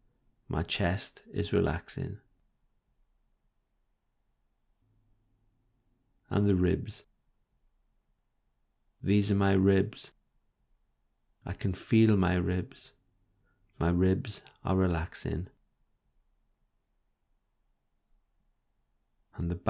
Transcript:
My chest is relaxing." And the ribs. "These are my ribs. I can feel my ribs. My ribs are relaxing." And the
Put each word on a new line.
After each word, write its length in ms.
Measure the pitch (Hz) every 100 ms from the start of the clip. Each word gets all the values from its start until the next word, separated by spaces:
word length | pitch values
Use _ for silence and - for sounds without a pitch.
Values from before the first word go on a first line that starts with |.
| _ _ _ _ -
My 160 | 82
chest 600 | 90 - 95 98 - - -
is 260 | 98 92
relaxing." 680 | 98 85 80 - - 90 95 _ _ _ _ _ _ _ _ _ _ _ _ _ _ _ _ _ _ _ _ _ _ _ _ _ _ _ _ _ _ _ _ _ _ _ _ _ _ _ _ -
And 200 | 98 101
the 60 | 92
ribs. 500 | 90 87 95 - - _ _ _ _ _ _ _ _ _ _ _ _ _ _ _ _ _ _ _
"These 300 | - 104 101
are 40 | 98
my 180 | 98
ribs. 600 | 98 95 98 107 - - _ _ _ _ _ _ _ _ _ _ _ _ _ -
I 80 |
can 200 | 98 98
feel 440 | 90 - 113 110 101
my 160 | 90
ribs. 600 | 90 90 90 - - - _ _ _ _ _ _ _ _ -
My 100 | 82
ribs 520 | 87 92 95 110 - - _
are 120 | - 92
relaxing." 720 | 92 80 82 - 80 80 90 _ _ _ _ _ _ _ _ _ _ _ _ _ _ _ _ _ _ _ _ _ _ _ _ _ _ _ _ _ _ _ _ _ _ _ _ _ _
And 180 | - 85
the 100 | 85 -